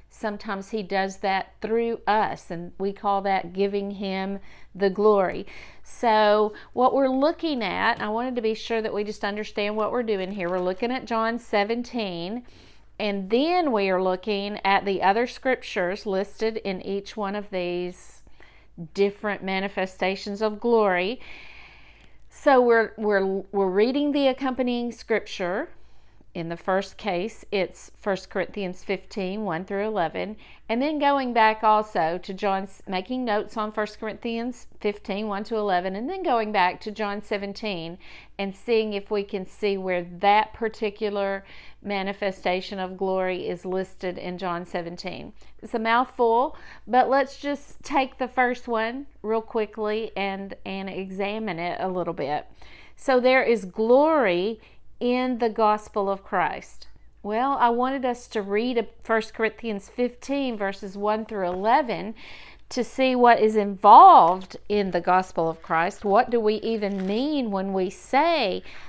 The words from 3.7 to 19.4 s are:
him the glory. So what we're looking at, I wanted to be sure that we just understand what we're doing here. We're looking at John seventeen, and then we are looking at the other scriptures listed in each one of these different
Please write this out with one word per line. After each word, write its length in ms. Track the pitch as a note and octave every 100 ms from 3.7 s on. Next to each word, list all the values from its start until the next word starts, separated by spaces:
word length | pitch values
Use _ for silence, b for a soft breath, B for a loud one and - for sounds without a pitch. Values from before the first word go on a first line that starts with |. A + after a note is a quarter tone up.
| G3+ G3+
him 500 | G3 G3 F#3+ F#3+ G3 B B B
the 160 | F3+ G3
glory. 560 | F#3+ G#3+ G3+ F3+ F3 G3+ B B B
So 680 | - - A#3+ G#3+ G#3 G#3+ G#3+ G#3+ B
what 220 | - B3+
we're 140 | C4+ C4
looking 540 | C4 D4 E4 E4 B3+
at, 380 | G3 F3 G#3 A#3+
I 80 | G#3+
wanted 260 | A3 B3+ B3
to 60 |
be 120 | A3
sure 280 | A3 - A3+
that 100 | A3
we 120 | G3+
just 200 | G#3 G#3
understand 520 | G3+ G#3 G#3 - G#3 G#3+
what 160 | G#3
we're 100 | B3
doing 300 | A3+ G3 F#3
here. 180 | G3+ F3
We're 100 | F#3
looking 300 | F3+ F#3 A#3
at 160 | B3+ A3
John 320 | A3+ A3+ A#3
seventeen, 1040 | - G#3+ G3+ A#3+ A#3+ B3 G3+ E3+ F3 A#3+ B3 b b b b -
and 320 | G#3 G3+ F#3+
then 420 | A#3 D#4+ F4+ D#4
we 160 | A3 G3
are 140 | F#3
looking 580 | F#3 F#3 A3 G3+ G3+ G#3 F#3+
at 180 | G3
the 180 | G3+ F#3+
other 240 | F#3 G#3 B3
scriptures 800 | - C4 B3 - G#3+ F3 G3+
listed 540 | G#3+ F#3+ G3+ - A3 A3
in 240 | G3 F#3
each 340 | - G3 G3+ A3
one 180 | G3
of 140 | G#3 G3+
these 760 | F#3 F3 F3 F3+ F3+ - - - b b b b - E3
different 500 | F#3+ G3+ G3+ G#3 G3